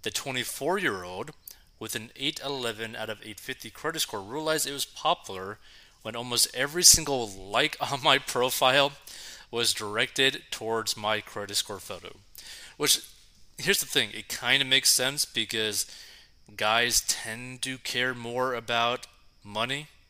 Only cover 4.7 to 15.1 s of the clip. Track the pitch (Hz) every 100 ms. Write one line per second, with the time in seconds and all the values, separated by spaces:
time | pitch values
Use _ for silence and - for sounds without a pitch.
4.7 | 139 - - 151 175 - 95 95 107 -
5.7 | - - - 113 117 123 120 - 123 143
6.7 | 170 175 - 147 135 110 95 95 110 151
7.7 | - - 135 151 165 - 127 127 - 131
8.7 | 139 143 143 - - - - - 117 113
9.7 | - 104 107 131 - 135 131 - - 110
10.7 | 113 113 - 107 107 - 107 101 101 -
11.7 | 98 - 92 - - - - - - -
12.7 | - 147 - - - - - - - 139
13.7 | 202 - 143 107 101 - - 123 135 135
14.7 | 135 - - 127